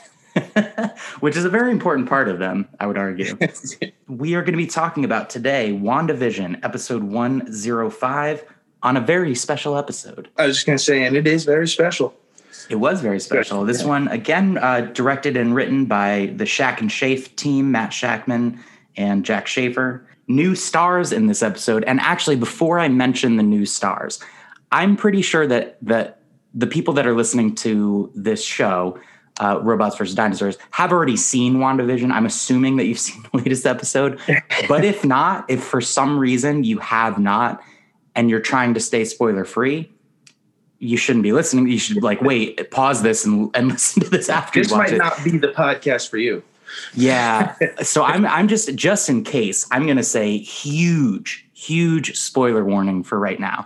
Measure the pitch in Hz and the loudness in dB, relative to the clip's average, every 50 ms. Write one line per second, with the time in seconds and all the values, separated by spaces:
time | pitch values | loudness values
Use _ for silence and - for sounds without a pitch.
0 | - - _ _ _ _ - 175 - - - 214 208 - - 220 226 208 - - | -20 -20 _ _ _ _ -6 -6 -4 -2 -2 -2 -2 -2 -4 -6 -6 -8 -8 -10
1 | - - - - 147 151 147 170 175 180 190 233 247 247 220 - - 175 147 131 | -18 -16 -8 -2 -2 -2 0 0 -2 0 0 0 0 0 0 0 0 0 0 0
2 | 123 - 139 135 123 101 90 87 92 92 92 98 98 - - - 101 104 98 98 | 0 0 0 0 0 0 -2 -4 -4 -4 -2 -4 -4 -6 -6 -6 -4 -4 -2 -2
3 | 98 95 92 90 95 - 101 - - - - - - - - - - - - _ | -4 -4 -4 -4 -6 -6 -4 -4 -4 -4 -4 -8 -14 -14 -10 -10 -12 -12 -12 _
4 | _ - 127 120 147 165 170 175 175 180 165 165 - - - 160 165 165 - 151 | _ -14 -10 -6 -4 -2 -2 -2 -2 -2 -2 -2 -2 -4 -2 -2 -2 -2 -2 -2
5 | 131 104 113 107 110 - - 120 117 135 139 131 110 104 101 98 101 113 131 151 | -2 0 -2 -2 -4 -6 -8 -4 -2 -2 0 0 0 -2 -2 -2 -2 0 0 0
6 | 165 156 143 123 127 113 98 98 95 87 - - - 120 - - - - 123 110 | 0 0 0 0 0 -2 -2 -2 -6 -6 -6 -6 -6 -6 -6 -6 -6 -6 -4 -4
7 | 104 98 104 117 120 127 135 131 127 113 110 104 104 120 117 113 113 110 - - | -4 -4 -2 -2 -2 0 -2 -2 -4 -6 -10 -8 -4 -4 -2 -2 -2 -4 -4 -4
8 | 131 127 139 147 147 151 156 151 - - - _ _ _ _ - - 123 135 127 | -4 -2 -2 -2 -2 -2 -4 -6 -10 -18 -20 _ _ _ _ -4 0 0 0 2
9 | 110 139 170 185 175 147 123 - - - 147 131 - 147 143 143 143 131 - - | 2 2 2 2 2 0 -2 -4 -4 -4 -6 -4 -4 -4 -2 -4 -4 -6 -10 -12
10 | - 113 - - - - - - 151 139 131 - - 160 143 135 - 151 139 131 | -14 -16 -16 -18 -18 -8 -2 0 0 0 2 0 0 0 0 2 2 2 2 2
11 | 127 127 135 151 156 156 160 165 156 147 147 160 170 165 - - 165 175 170 - | 2 2 2 2 4 4 2 2 2 2 2 2 2 0 0 0 0 0 0 -2
12 | 135 - - _ _ _ _ _ _ - - - - - 113 107 120 156 190 180 | -4 -4 -4 _ _ _ _ _ _ -20 -20 -18 -10 -6 -2 0 0 0 0 0
13 | 131 104 98 95 - - 135 123 110 - 101 98 101 113 120 123 - 147 143 139 | -2 -2 -2 -2 -2 -2 0 0 0 0 -2 -2 -2 0 -2 0 0 0 0 0
14 | 143 - - 113 - 151 160 185 196 190 185 - 127 127 127 120 113 - - 135 | 0 -2 -2 -4 -2 0 0 2 2 2 2 2 2 2 2 0 -2 -4 -4 -2
15 | 123 135 139 135 - 143 127 123 117 117 120 139 - - 135 135 131 107 107 101 | 0 0 0 0 -2 -2 0 0 2 2 2 2 0 0 0 0 0 2 0 0
16 | 101 101 104 101 98 95 98 101 110 - - - 131 127 - - 113 107 - - | 2 0 0 0 -2 -2 -4 -4 -4 -2 0 0 0 0 -2 -2 -4 -4 -2 -2
17 | 139 131 131 131 - - - - - 147 135 135 135 135 120 113 110 104 - - | 0 0 0 -2 -4 -10 -10 -6 -2 0 0 2 2 2 2 0 -2 -4 -6 -4
18 | 127 120 110 107 - 131 120 117 120 117 117 - - - - _ _ _ - 101 | -4 -4 -4 -4 -2 -2 -2 0 0 -2 -4 -6 -16 -20 -20 _ _ _ -6 -2
19 | 101 101 101 98 87 - 107 101 - - - 131 127 123 123 127 127 127 123 127 | 0 0 0 0 0 0 -2 -4 -2 -4 -2 -2 -2 0 0 0 -2 -2 -4 -6
20 | - - - _ _ - 127 143 170 190 185 - - - - 165 175 175 180 175 | -14 -20 -20 _ _ 0 2 2 4 2 2 0 -2 0 2 2 4 4 4 2
21 | 175 - 110 110 110 104 101 - 117 107 95 - - 117 110 110 110 - 131 135 | 0 0 2 2 2 2 2 2 0 -2 -2 -2 0 0 0 2 2 0 0 2
22 | - 156 175 - - 156 139 123 117 - - - 165 160 175 175 165 139 127 127 | 2 2 0 0 2 0 2 0 0 -2 -2 0 0 2 2 2 2 4 4 4
23 | 127 131 127 - 139 120 113 110 107 104 104 104 101 - - - 104 98 - - | 4 2 2 2 2 2 4 4 4 4 4 2 0 0 -2 -2 -2 -2 -2 -4
24 | - - - - - - - - - - - - _ - 127 151 180 202 202 - | -6 -10 -12 -12 -16 -20 -20 -20 -20 -20 -20 -12 _ 0 0 2 4 4 4 4
25 | - 208 196 196 - - - 160 151 131 120 113 - - - - 117 104 113 110 | 2 2 2 2 0 2 2 2 4 4 2 0 0 -4 -10 -8 -2 0 0 0
26 | - - - _ _ _ _ _ _ _ - 113 123 - - 160 - 165 139 143 | 0 -4 -8 _ _ _ _ _ _ _ -4 -2 -2 0 0 0 0 2 2 2
27 | 135 123 117 117 113 - 123 120 110 107 110 - - 113 107 104 104 104 101 101 | 2 2 2 2 2 2 2 2 2 0 0 -2 -2 0 0 2 2 2 0 0
28 | - - - 101 98 110 107 107 - - - - 120 98 92 90 90 90 90 - | -2 -4 -6 -6 -4 -2 -2 -2 -4 -6 -2 0 0 0 2 0 -2 -4 -6 -10
29 | - - - - _ _ - - 104 101 101 - 104 113 113 101 107 104 - - | -18 -20 -20 -20 _ _ -6 -2 0 0 0 0 0 0 2 2 0 0 -2 -4
30 | 104 92 98 113 110 104 92 87 101 101 95 - - - - - 180 160 180 170 | -6 -4 0 0 0 0 0 -2 -2 -4 -4 -6 -12 -8 -2 0 2 2 2 2
31 | 160 135 110 - - - 135 123 123 123 131 131 131 131 135 131 120 123 127 120 | 2 2 0 0 0 0 2 2 2 4 2 2 2 2 2 2 2 0 0 0
32 | 123 127 - 110 113 107 - - - - 127 127 135 135 135 131 92 110 117 - | 0 0 2 2 0 0 -2 -4 0 2 2 2 4 2 2 2 0 0 -2 -4
33 | - - - - - - - 123 123 131 131 127 - 131 123 - - - - 135 | -6 -8 -8 -12 -12 -6 -4 -2 0 0 0 0 0 0 0 0 -4 -2 0 0
34 | 139 139 135 - - - 139 - - - - - - - 147 160 190 208 196 - | 0 0 -2 -4 -2 0 0 0 0 -2 -4 -2 2 2 2 4 4 2 0 0
35 | - 135 127 139 160 185 190 - - - 131 127 - - 139 123 123 - - 135 | 2 2 2 4 2 2 0 -2 -4 -4 -4 -4 -4 -2 -4 -2 -2 0 0 0
36 | 139 143 147 139 131 123 127 120 127 147 147 147 123 113 110 - - - 113 113 | 2 2 2 2 2 2 2 2 2 0 0 0 0 0 -2 -2 -2 -2 0 0
37 | 113 110 98 104 101 101 104 113 120 107 - - - - - _ _ _ _ _ | 0 0 2 0 2 2 2 2 0 0 -2 -6 -14 -20 -20 _ _ _ _ _
38 | _ _ - 117 117 117 113 110 110 - 135 127 123 120 113 113 110 - 127 113 | _ _ -2 0 2 2 2 2 0 0 0 2 2 2 0 0 -2 -2 0 -2
39 | 110 110 - - 120 110 98 95 90 - - 113 127 135 151 160 160 - _ _ | -2 -2 -2 0 0 0 0 0 -2 -4 -2 -2 0 0 -2 -4 -6 -12 _ _
40 | _ _ _ _ _ - _ _ _ _ _ _ _ _ _ - 127 117 117 110 | _ _ _ _ _ -20 _ _ _ _ _ _ _ _ _ -8 -4 -2 -2 0
41 | - 139 120 113 101 104 110 151 - - 131 127 127 123 123 104 - - 107 101 | 0 2 2 2 2 4 2 2 2 2 2 2 2 2 2 0 -2 -2 -2 0
42 | 117 104 104 - 127 139 131 113 110 - - - - - - 127 135 139 135 107 | 0 0 0 0 0 2 2 2 0 -2 -6 -10 -10 -4 0 0 2 2 2 2
43 | 104 117 107 - - 107 107 104 107 - - 123 127 131 120 - - - - - | 2 2 2 2 2 2 2 2 0 0 0 0 0 0 0 0 -2 2 2 2
44 | - - 185 - - - 160 160 - - - 165 - - 107 104 202 - - - | 2 2 0 -2 0 0 -2 -2 -2 0 0 0 2 4 2 2 2 2 2 2
45 | 170 165 - - 143 170 165 147 143 139 - 156 151 143 135 - - 143 123 120 | 2 0 0 -2 0 0 0 2 0 0 0 0 0 0 0 -2 -2 -2 -2 -2
46 | - - 117 110 120 117 95 87 - _ _ _ - - - - - - - 123 | -4 -4 -4 -2 -2 -2 -2 -4 -8 _ _ _ -20 -18 -16 -16 -14 -6 0 2
47 | 127 131 127 123 117 113 110 110 - - - - 160 - - - - - - 156 | 4 4 4 4 4 2 2 2 0 0 -2 -2 -2 -2 -2 -4 -4 0 2 2
48 | 131 139 165 196 208 - 156 170 208 196 220 214 - - 131 - 143 175 202 185 | 2 2 4 2 2 2 2 2 2 2 2 2 0 -4 -4 0 0 0 2 2
49 | - 151 127 110 107 - - 123 107 95 98 - - - 123 135 156 151 135 127 | 2 0 0 0 0 -2 -2 0 0 0 -2 -4 -4 -2 -2 0 0 2 2 2
50 | 113 - - 113 107 104 104 104 - - - - - 143 147 160 175 170 165 156 | 0 0 0 0 0 0 0 -2 -4 -8 -14 -10 -8 -4 0 2 2 2 4 4
51 | 135 110 95 - - - - - - _ _ - - - 160 165 170 165 160 160 | 2 2 0 -2 -6 -10 -12 -12 -14 _ _ -16 -8 -4 0 0 2 2 0 0
52 | 131 - - - - - - 135 123 120 113 110 98 101 101 98 98 98 95 92 | -2 -4 -6 -6 -6 -2 0 2 2 2 2 2 2 2 0 0 0 0 0 -2
53 | 90 - 110 101 101 95 92 - 104 95 - - - | -4 -2 -2 -2 -2 -2 -2 -4 -6 -6 -6 -8 -10